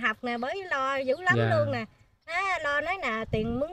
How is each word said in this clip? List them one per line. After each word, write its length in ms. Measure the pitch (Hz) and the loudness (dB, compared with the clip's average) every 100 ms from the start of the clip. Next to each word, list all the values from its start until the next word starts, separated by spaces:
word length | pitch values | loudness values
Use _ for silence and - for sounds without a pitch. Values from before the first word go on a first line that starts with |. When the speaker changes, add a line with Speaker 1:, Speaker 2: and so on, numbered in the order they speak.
Speaker 1:
học 160 | 233 214 | 0 -2
nè, 140 | 247 240 | -4 -2
bởi 260 | 254 381 370 | -2 -4 -4
lo 260 | 285 262 277 | -2 0 0
dữ 180 | 262 302 | 0 0
lắm 140 | 359 - | 2 4
Speaker 2:
Dạ. 120 | 113 622 | 4 4
Speaker 1:
luôn 140 | 587 | 2
nè. 140 | 247 220 - _ _ - | 0 -6 -12 _ _ -4
Á, 340 | 339 392 349 | -2 0 0
lo 180 | 285 294 | 0 0
nói 160 | 311 381 | 0 -2
nè, 240 | 269 220 226 | -2 -2 -2
tiền 280 | 220 226 240 | -2 0 -2
mướn 100 | 302 | -2